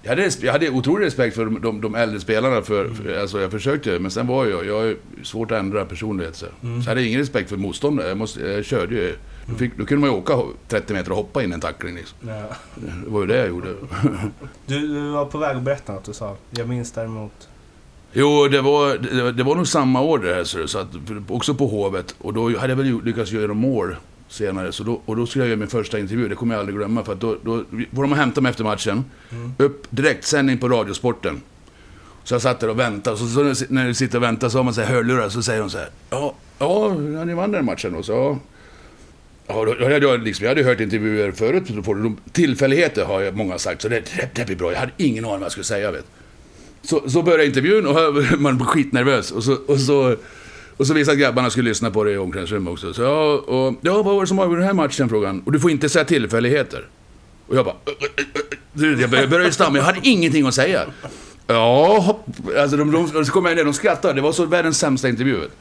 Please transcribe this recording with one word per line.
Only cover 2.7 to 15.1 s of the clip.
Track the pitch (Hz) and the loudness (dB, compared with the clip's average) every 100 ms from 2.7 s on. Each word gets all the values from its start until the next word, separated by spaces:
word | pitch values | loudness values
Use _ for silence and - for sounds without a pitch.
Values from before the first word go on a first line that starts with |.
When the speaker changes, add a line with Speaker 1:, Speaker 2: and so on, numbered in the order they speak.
| 104 98 | -2 -2
Speaker 2:
Mm. | 113 | -6
Speaker 1:
för, | 101 87 | -6 -4
alltså, | 98 101 | -4 -2
jag | 92 | -4
försökte, | 107 131 147 120 87 | -2 -2 -2 -2 -2
men | 95 | -2
sen | 95 123 | -4 -2
var | 131 120 | 0 0
jag, | 92 95 | -2 -2
jag | 104 113 | -2 -2
är | 104 - - | -4 -10 -16
svårt | - 110 113 | -12 -8 -4
att | 110 | -2
ändra | 98 104 87 | -2 -4 -4
personlighet, | 85 110 98 82 80 | -8 -6 -6 -6 -10
så. | 85 - | -16 -12
Speaker 2:
Mm. | 120 120 | -8 -6
Speaker 1:
Så | 120 | -2
jag | 117 | 0
hade | 120 | 0
ingen | 247 | 0
respekt | 143 123 92 | -2 -4 -4
för | 104 | -6
motståndare. | 98 80 143 147 87 | -6 -2 -2 0 -2
Jag | 98 | -4
måste, | 110 - | -6 -6
jag | 78 101 104 | -6 -4 -2
körde | 123 90 113 | -2 -2 -2
ju. | 90 - - - - | -4 -6 -14 -16 -10
Då | |
Speaker 2:
Mm. | 113 | -4
Speaker 1:
fick, | 120 - | -4 -4
då | 120 | -2
kunde | 143 143 | 2 2
man | |
ju | 107 | 0
åka | 92 | 0
ho-, | - 73 - - | 0 -2 -8 -4
trettio | 110 - | -4 -2
meter | 101 90 | -6 -2
och | 92 | -4
hoppa | 104 - | -4 -4
in | 107 | -4
i | |
en | 82 | -4
tackling, | 82 - 87 87 | -6 -8 -10 -12
liksom. | 82 - 120 | -16 -16 -14
Speaker 2:
Ja. | 107 104 123 - - | -12 -12 -14 -18 -14
Speaker 1:
Det | - 87 95 | -12 -10 -4
var | 107 | -2
ju | 95 | 0
det | 123 | 2
jag | 110 | 0
gjorde. | 87 92 | -4 -8
<laughs> | 92 - 90 120 90 104 - 143 - - | -10 -10 -2 -2 0 -8 -8 -20 -18 -6
Speaker 2:
Du, | 139 151 | -4 -4
du | 147 | -4
var | 147 | -4